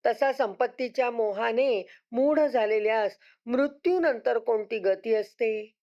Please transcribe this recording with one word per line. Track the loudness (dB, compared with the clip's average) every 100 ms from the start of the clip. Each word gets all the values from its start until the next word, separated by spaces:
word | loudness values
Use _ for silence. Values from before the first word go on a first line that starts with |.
तसा | -2 0 0
संपत्तीच्या | 0 -4 -2 -4 -2 -6 -2 -2
मोहाने | 0 -2 -2 -2 0 0 0 -4 -20 _
मूढ | 0 2 2
झालेल्यास | 2 2 0 0 2 0 -2 -6 -20 _ -4
मृत्यूनंतर | -2 -2 -2 -2 2 0 0 0 0
कोणती | 0 -2 -2 -2
गती | 0 0 0
असते | -2 -2 _ -2 -2 -8 _